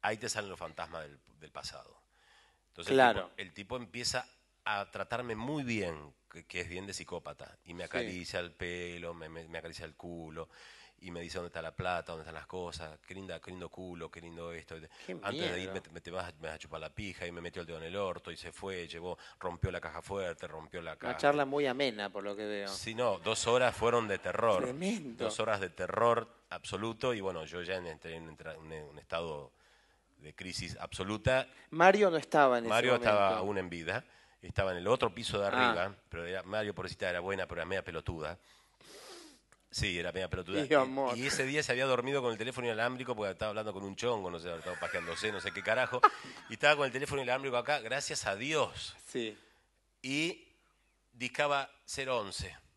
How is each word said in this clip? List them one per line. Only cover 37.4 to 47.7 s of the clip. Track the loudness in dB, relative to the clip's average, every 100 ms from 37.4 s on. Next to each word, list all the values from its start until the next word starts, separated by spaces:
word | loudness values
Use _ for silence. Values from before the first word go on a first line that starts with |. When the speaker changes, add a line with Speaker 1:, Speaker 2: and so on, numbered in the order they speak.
| -2
Speaker 1:
pero | -4
era | -2
media | -2
pelotuda. | -2 -6 -4 -4 -4 -8 _ -20 _ _ -20 -18 -16 -16 -18 -20 _ -20 _
Sí, | -2 0 0
era | -2
media | -2 -2
pelotuda. | -4 -2 -2
Speaker 2:
Y | 6
amor. | 6 6 2 0 0
Speaker 1:
Y, |
y | 0
ese | 0
día | 0 0
se | 2
había | 2
dormido | 4 4 2 2
con | 0
el | -2
teléfono | -4 -2 -2
inalámbrico | 2 0 0 -4
porque | -2 -2
estaba | -2 -4
hablando | -2 -4
con | -4
un | -6 -2
chongo, | 0 0 -2
no | -6
sé, | -6 -6
estaba | -6 -4
pajeándose, | -2 -2 -2 -2 -2
no | 0
sé | -4
qué | -2
carajo. | 2 2 2 6 4 4 -12 -14 -12
Y |
estaba | 4 8 8
con | 6
el |
teléfono | 2 0 0
inalámbrico | 2 2 2 0
acá, | 2